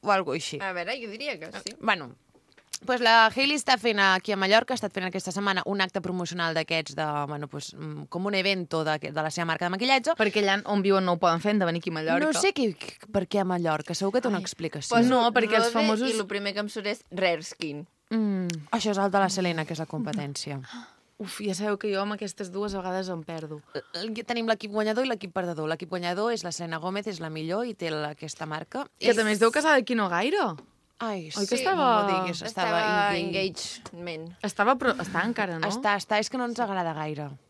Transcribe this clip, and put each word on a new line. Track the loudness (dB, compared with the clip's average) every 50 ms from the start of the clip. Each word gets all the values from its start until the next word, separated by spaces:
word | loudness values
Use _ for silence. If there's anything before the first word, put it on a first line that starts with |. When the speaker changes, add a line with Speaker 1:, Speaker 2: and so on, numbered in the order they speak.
Speaker 1:
O | 2 4
algo | 2 2 2 0 -2
així. | -4 -4 -6 -6 -6
Speaker 2:
A | -6 -4 -4
veure, | -4 -4 -6 -6 -8
jo | -8 -10
diria | -10 -8 -8 -8 -8 -8
que | -10 -12
sí. | -12 -8 -10 -10 -10 -4
Speaker 1:
Bueno, | 0 0 0 0 0 -12 -16 _ _ _ _ _ _ _ _ -20 _ _ -14 -12 -2
pues | -2 0 2
la | 6 8 8 10 8 8
Hailey | 6 2 2 2 2 0
està | 2 2 2 4
fent | 4 2 4 6
aquí | 6 6 6 4 2 0
a | 0 0
Mallorca, | 4 6 6 6 6 4 -4
ha | -4
estat | -4 -4 -4
fent | -4 -4
aquesta | -4 -4 -4 -6 -4
setmana | -4 -2 0 0 0 0 0
un | -2 2 2
acte | 2 2 _ -4
promocional | -4 -2 -4 -4 -4 -4 -4 -2 -2 0 0
d'aquests | -2 -2 0 -2 -2 -2 -4 -4
de, | -4 -4 -2 -2 -2 -4 -4
bueno, | -6 -8 -8 -8
pues, | -10 -10 -12 -12 -14
mm, | -12 -10 -10 -10 -10 -12 -10
com | -8 -6 -4
un | -2 0
evento | 0 2 2 0 0 -2 -2 -2 -2 0
de, | 0 0 -2
de | -2 -6
la | -4 -4 -4 -4
seva | -2 -4 -2
marca | -2 0 0 0
de | -2 -2
maquillatge. | -2 2 2 2 2 4 0 2 2
Speaker 3:
Perquè | 2 2 2 2
allà | 2 2 2 0 0
on | 0 0 2
viuen | 4 4 4 4 4
no | 4 2
ho | 4
poden | 4 4 4 4
fer, | 2 2
han | 2 4
de | 2
venir | 2 0 0
aquí | -2 -4
a | -6
Mallorca. | -4 -2 0 2 2 2
Speaker 1:
No | 2 2
sé | 2 2 2 2
qui, | 2 0 0 0
qui, | -2 -10 -14 -14 -16 -20 -4
per | -2 -2 -2 0
què | 0 0
a | 2
Mallorca, | 2 0 0 2 0 0 0 -2 -4 -4
segur | -2 -2 2 0
que | 2
té | 2 2
una | 0 0
Speaker 2:
Ai. | -2
Speaker 1:
explicació. | -6 -8 _ -6 -6 -6 -6 -4 2 4
Speaker 2:
Poso | 4 6 6
Speaker 3:
No, | 6 6 4 6 4
perquè | 4 2 4 4 4
els | 4 4
Speaker 2:
Rode | 4
Speaker 3:
famosos | 4 4 4 4 2 2 0
Speaker 2:
i | 0 0
el | -2
primer | -2 -4 -4 -4 -4 -4
que | -4
em | -4 -4
surt | -6 -6 -4 -4
és | -6 -6 -8 _
Rarerskin. | -4 0 2 2 2 0 -4 -10 -10 _ -8 -6 -6 -8 -10 _ _ _ _ _
Speaker 3:
Mm. | -2 0 0 0 0 0 -2 -2 -4 -6 -6 -4
Speaker 1:
Això | -2 -2 0 0
és | 0 2
el | 2 2
de | 4 4
la | 2 2
Selena, | 2 0 0 0 0 -2 -4
que | -4 -4
és | -8
la | -6
competència. | -6 -4 -6 -4 -4 -4 -4 -4 -6 -8 -8 -8 -8 -8 -10 -10 -12 -14 -16 -16 -18 _ _ _ _ _ _
Speaker 3:
Uf, | -12 -12 -10 -6 -4
ja | -4 -4
sabeu | -2 0 -2 -2 -2
que | 0 -2 0
jo | 0
amb | -2 -2 -4
aquestes | -6 -6 -8 -8 -8 -10 -8
dues | -6 -6 -4 -4 -4
a | -4
vegades | -4 -2 -2 -2 -2 -4
em | -6 -6 -6 -8
perdo. | -10 -10 -8 -10 -12 -14 -14 _ -10
Speaker 1:
L-, | -10 -10 _ _ -8 -6 -6
l-, | -6 -8 -4
tenim | -4 -2 -2 0 0
l'equip | 0 -2 -2 -6
guanyador | -2 0 0 2 2 0 0
i | 0
l'equip | -2 -4 -6 -6 -4
perdedor. | -2 -2 -2 -2 -4 -2 -2
L'equip | -2 -4 -4 -6
guanyador | -6 -4 -2 -2 -2 0 0 0
és | -2 -2 -4
la | -6 -6
Selena | -6 -6 -6 -6 -4
Gómez, | -4 -4 -4 -4 -4 -6
és | -8 -6
la | -8 -8
millor | -6 -6 -4 -2 -2 -2 -2 -4
i | -6
té | _ -4 -4
la, | -4 -2 -4 -6 -8
aquesta | _ -12 -12 -10 -8 -8 -6
marca. | -6 -8 -8 _ -8 -8 -8 -8 _ _
Speaker 3:
Que | 2 4
Speaker 1:
I | 4
Speaker 3:
també | 4 4 2 4
es | 6 4
deu | 4
casar | 4 4 4 6 6
d'aquí | 6 4 2 0 0
no | 2 2
gaire. | 2 0 0 2 2 2 0 0 -2 -6 -12 -20 _ _ _ _ _ _
Speaker 1:
Ai, | -6 -6 -6 -6 -8 -6 -4
Speaker 3:
Oi | -4 -2
que | 0 0 0
Speaker 1:
sí, |
Speaker 3:
estava | 2 2 2
Speaker 1:
no | 4 4 6 6 4 4 4
m'ho | 2 0 0
diguis, | -2 -4 -4
estava | -6 -8 -4 -2 0 2 2 2
Speaker 2:
Estava | 2 2 2 4 2 2 2 0
Speaker 1:
engaged. | -2 -2 -2 -2 -2 -2 -4 -6 -10 -10 -12 -12 -14 -16
Speaker 2:
engagement. | -14 -12 -10 -8 -8 -8 -10 -12 -14 _ -6
Speaker 3:
Estava, | -6 0 2 4 4 4 4
però | 4 0 0 0
està | -2 -2 0 0 0 0
encara, | 0 -2 -2 -2 -2 -2
no? | -2 -2
Speaker 1:
Està, | -2 0 2 2 2 2
està, | 0 2 2 2
és | 2 0
que | -2 -4
no | -4 -4
ens | -2 -2
agrada | -2 -2 -2 -2 -2 -2 -2
gaire. | -4 -4 -6 -6 -6 -8 -10 -10 -14 _